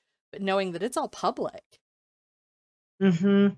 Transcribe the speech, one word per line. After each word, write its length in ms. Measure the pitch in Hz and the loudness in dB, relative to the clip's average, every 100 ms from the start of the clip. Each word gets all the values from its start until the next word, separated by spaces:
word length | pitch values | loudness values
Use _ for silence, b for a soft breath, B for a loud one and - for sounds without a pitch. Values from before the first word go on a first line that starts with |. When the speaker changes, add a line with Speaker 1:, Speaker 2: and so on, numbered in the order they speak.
| _ _ _ | _ _ _
Speaker 1:
but 100 | - | -6
knowing 320 | 196 196 190 | -2 0 -2
that 100 | 170 | -4
it's 140 | 214 - | -4 -4
all 120 | 285 | -6
public. 680 | - 180 254 190 - _ _ _ _ _ _ _ _ _ _ _ _ _ _ | -4 -4 -2 -6 -8 _ _ _ _ _ _ _ _ _ _ _ _ _ _
Speaker 2:
Mm-hmm. 540 | 190 165 196 202 202 | 2 2 2 4 2